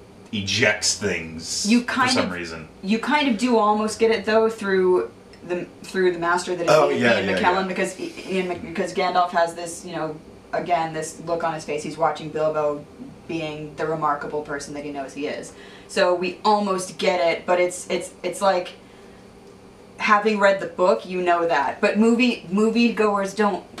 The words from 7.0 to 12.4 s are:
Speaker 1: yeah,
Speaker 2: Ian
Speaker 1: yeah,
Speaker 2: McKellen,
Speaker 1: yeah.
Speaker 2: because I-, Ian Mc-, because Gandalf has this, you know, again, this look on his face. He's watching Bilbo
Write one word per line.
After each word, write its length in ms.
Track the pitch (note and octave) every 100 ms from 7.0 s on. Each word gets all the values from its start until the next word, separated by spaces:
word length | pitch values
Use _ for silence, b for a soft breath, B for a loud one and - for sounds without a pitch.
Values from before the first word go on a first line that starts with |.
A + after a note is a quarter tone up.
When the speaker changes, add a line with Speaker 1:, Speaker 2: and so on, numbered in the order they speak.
Speaker 1:
yeah, 180 | A#2+ G#2+
Speaker 2:
Ian 80 | F#2+
Speaker 1:
yeah, 80 | F#2+
Speaker 2:
McKellen, 240 | F3+ F#3
Speaker 1:
yeah. 60 | F#3+
Speaker 2:
because 300 | F#3 F#3 -
I-, 140 | E3+ - -
Ian 200 | F#3+ F3+
Mc-, 140 | F3
because 300 | - E3+ F3+
Gandalf 380 | F#3+ F3+ F3+ F3+
has 240 | F3+ E3
this, 300 | E3+ E3+ - F3+
you 80 |
know, 240 | E3 D#3 D3+ - - -
again, 400 | E3 E3 E3+ E3
this 280 | D#3+ D#3 -
look 240 | D#3+ E3
on 100 | E3
his 100 | D#3
face. 180 | - D3
He's 120 | D#3 D3+
watching 320 | D#3+ D3+ D#3
Bilbo 560 | D#3